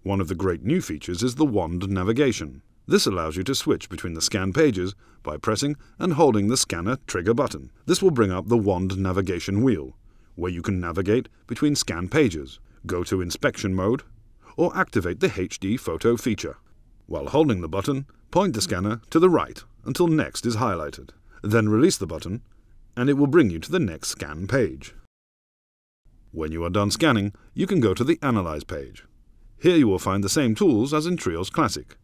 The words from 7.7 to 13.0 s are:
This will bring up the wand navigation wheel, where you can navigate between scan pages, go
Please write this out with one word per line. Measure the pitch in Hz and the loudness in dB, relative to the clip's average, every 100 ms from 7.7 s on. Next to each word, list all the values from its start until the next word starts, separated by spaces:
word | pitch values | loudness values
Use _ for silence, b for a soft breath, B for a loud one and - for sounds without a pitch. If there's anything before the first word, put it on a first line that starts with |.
| _ - | _ -2
This | 180 | 2
will | 190 | 4
bring | 131 101 | 4 2
up | 92 98 | 0 2
the | 117 | 2
wand | 101 90 95 92 | 2 0 -2 -2
navigation | 95 92 92 87 - 101 | 0 0 0 -4 -2 2
wheel, | 131 95 65 - - - _ - | 2 2 -4 -16 -20 -20 _ -8
where | 90 | -6
you | 87 | -4
can | 85 95 | -2 -2
navigate | 87 85 98 117 117 _ - | -2 -2 2 0 0 _ -12
between | 117 147 143 | 0 0 0
scan | - 85 90 | -2 -6 -2
pages, | 156 131 85 65 - b b 92 | 2 2 0 -12 -16 b b -6
go | 90 | -4